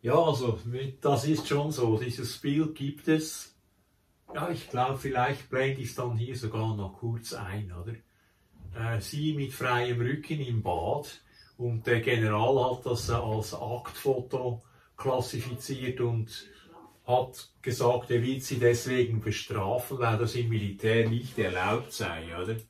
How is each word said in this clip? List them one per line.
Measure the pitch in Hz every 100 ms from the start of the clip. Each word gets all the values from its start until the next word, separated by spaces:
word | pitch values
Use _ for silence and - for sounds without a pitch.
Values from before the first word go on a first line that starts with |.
Ja, | 117
also, | 147 165 120 123 95 117 123 135 -
das | 147 139 147
ist | 156 -
schon | 143 151
so. | 151 120 107
Dieses | 123 117 117 -
Bild | 143 147 156 -
gibt | 135 - -
es. | 156 156 - - _ _ _ _ _ _ _ _
Ja, | - 175
ich | 170 -
glaub, | 127 127 135
vielleicht | - 127 127 139 -
blende | 131 135 135
ich's | 113
dann | - 123 110
hier | 123 123
sogar | 110 110 110 107
noch | 95 -
kurz | 117 113 -
ein, | 117 98 101 101
oder? | 87 92 113 _ _ _ _ _ _ - 120
Äh, | 113 113
sie | - 143 151
mit | 147 135
freiem | - 127 123 123 120
Rücken | 120 147 - 156
im | 127 113
Bad. | - 98 98 143 - - _ - - _
Und | 120 113 120
der | 120
General | 127 120 110 107 120 135 123
hat | 127 127
das, | 120 -
äh, |
als | 117 98 110 107
Aktfoto | - - 123 - - 139 127 123 131 123 113 - _ _ -
klassifiziert | 135 127 120 123 123 120 - 131 123 127
und | 120 113 110 - - - - - - _
hat | - 123 127 - - _
gesagt, | - 117 120 123 -
er | 120
wird | 123 135
sie | - -
deswegen | 120 120 - 127 117 110
bestrafen, | - - - 110 98 123 - 131
weil | 120 107
das | 117
im | 123 117
Militär | 110 101 - 110 113 113
nicht | 117 - -
erlaubt | 95 90 - 113 -
sei, | - 92 85 82 82
oder? | 92 113 -